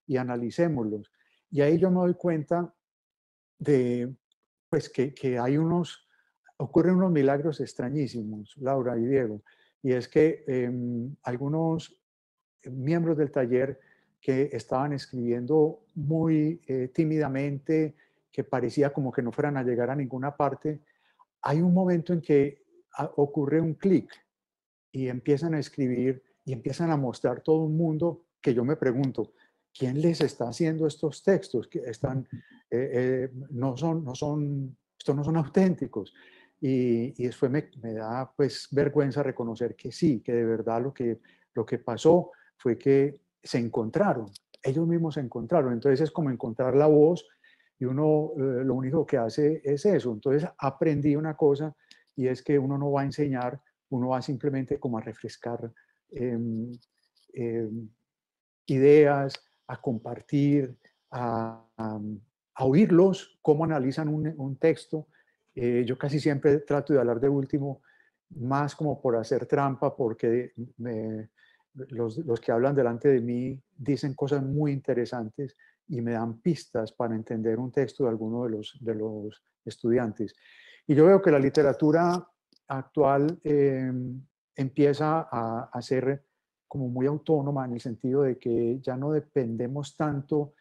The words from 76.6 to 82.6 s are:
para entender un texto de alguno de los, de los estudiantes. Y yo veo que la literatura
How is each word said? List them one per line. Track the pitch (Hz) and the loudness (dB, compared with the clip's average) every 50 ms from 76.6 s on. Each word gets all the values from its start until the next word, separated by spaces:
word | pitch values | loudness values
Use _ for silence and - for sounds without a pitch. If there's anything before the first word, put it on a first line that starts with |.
| - - - 117 110 107 | -6 -6 -4 -4 -4 -4
para | - - 123 117 113 | -4 -4 -4 -4 -4
entender | 110 110 - 123 110 110 113 113 113 | -4 -6 -6 -6 -2 -2 -2 -2 -2
un | 127 127 | -4 -2
texto | 123 143 135 117 - - 139 | -2 -2 -2 -2 -2 -2 0
de | 120 | 0
alguno | 113 110 113 110 117 120 123 | 0 -2 -4 -4 -4 -4 -4
de | 117 | -4
los, | 113 104 104 - - - | -4 -6 -8 -12 -16 -8
de | 120 113 110 | -6 -6 -4
los | 107 110 110 107 107 101 107 - _ _ _ _ _ _ | -4 -4 -6 -6 -8 -10 -12 -14 _ _ _ _ _ _
estudiantes. | 113 - - - 117 117 127 120 110 101 - 107 98 - _ _ - - - - - - _ _ | -14 -10 -4 0 0 2 2 0 -2 -4 -6 -8 -8 -10 _ _ -20 -20 -20 -20 -20 -20 _ _
Y | - 143 | 2 6
yo | 139 156 | 8 8
veo | 180 196 190 | 8 8 8
que | 190 180 | 6 6
la | 147 139 | 4 6
literatura | 135 139 - 156 147 143 127 - 156 151 151 165 175 175 175 180 - - _ _ _ _ _ _ | 4 4 4 4 4 4 4 4 4 4 4 4 4 2 0 -2 -4 -10 _ _ _ _ _ _